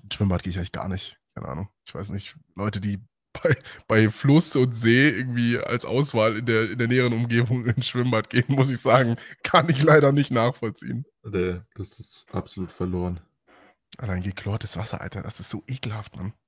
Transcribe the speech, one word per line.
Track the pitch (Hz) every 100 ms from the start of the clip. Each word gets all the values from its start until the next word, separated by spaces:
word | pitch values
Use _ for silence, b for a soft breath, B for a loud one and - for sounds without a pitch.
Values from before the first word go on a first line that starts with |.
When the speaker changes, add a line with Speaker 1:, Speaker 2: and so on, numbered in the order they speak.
Speaker 1:
ins | 101
Schwimmbad | - 101 87
gehe | 90
ich | 90
eigentlich | 87
gar | - 95
nicht, | 92 - - _
keine | - -
Ahnung. | 73 101 _ -
Ich |
weiß | - 104
nicht, | 98 - - _
Leute, | - 104 104
die | 101 101 - _ _
<laughs> | -
bei, | - - B B -
bei | 113 110
Fluss | - 139 151 - 143
und | 127
See | 113 113 120 147
irgendwie | 104 127 120 117 120
als | - 123
Auswahl | - 123 147 113 110 107
in | 120
der, | 113 110
in | 123
der | 117
näheren | 127 123
Umgebung | 117 120 117 120 123 117
ins | 113 120
Schwimmbad | 123 123 110 107
gehen, | 120 120
muss | 139 135
ich | 120
sagen, | 123 123 120 120 B B
kann | - 175 170
ich | 135
leider | 156 151 143
nicht | 143 143
nachvollziehen. | 120 120 - 110 - 131 120 143 _
Speaker 2:
Nee, | 107 95 90 87 -
das | - 92 -
ist | - - -
absolut | 95 - - 90
verloren. | - 92 90 90 87 - _ b b b _ _ -
Speaker 1:
Allein | 110 90
geklortes | 92 - 98 107 104 82
Wasser, | 107 -
Alter, | - -
das | - -
ist | -
so | 107 -
ekelhaft, | 127 113 107 104 -
Mann. | 95 -